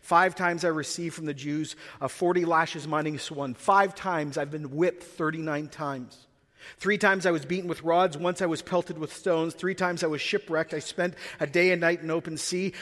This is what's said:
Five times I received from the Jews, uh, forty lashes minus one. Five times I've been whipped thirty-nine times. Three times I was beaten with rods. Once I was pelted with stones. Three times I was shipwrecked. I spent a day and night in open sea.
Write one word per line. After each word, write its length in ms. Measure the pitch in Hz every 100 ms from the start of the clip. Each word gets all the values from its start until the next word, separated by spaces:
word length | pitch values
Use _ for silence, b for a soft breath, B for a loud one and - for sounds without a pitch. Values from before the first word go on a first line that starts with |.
Five 340 | - 170 185 180
times 280 | 180 170
I 40 | 170
received 480 | 156 143 - 170 160
from 100 | 160
the 80 |
Jews, 420 | 139 147 151 156 - B B
uh, 80 | 135
forty 380 | - 175 180 170
lashes 420 | 160 165 160 147
minus 440 | 151 156 151 -
one. 240 | 147 139 120
Five 380 | - 196 196 190
times 420 | 190 170 147 139
I've 140 | 143
been 220 | 156 151
whipped 300 | 143 180 175
thirty-nine 640 | - - 156 160 160 147 151
times. 600 | - 147 135 123 - _ _ _ B B B
Three 200 | 185 208
times 280 | 208 190 180
I 60 |
was 140 | 170 139
beaten 240 | 180 175
with 140 | 165
rods. 340 | 156 170 185 147
Once 240 | 175 180
I 40 | 180
was 160 | 151
pelted 380 | - 180 170 156
with 140 | 151
stones. 420 | - 196 165 165 160
Three 180 | 180
times 300 | 185 185 170
I 40 | 170
was 140 | 147
shipwrecked. 520 | - 202 - 160 160
I 60 | 156
spent 360 | - - 180 - B B
a 80 | 151
day 240 | 175 180
and 80 | 175
night 220 | 170 170
in 100 | 160
open 260 | 165 160 156
sea. 360 | - 180 190 B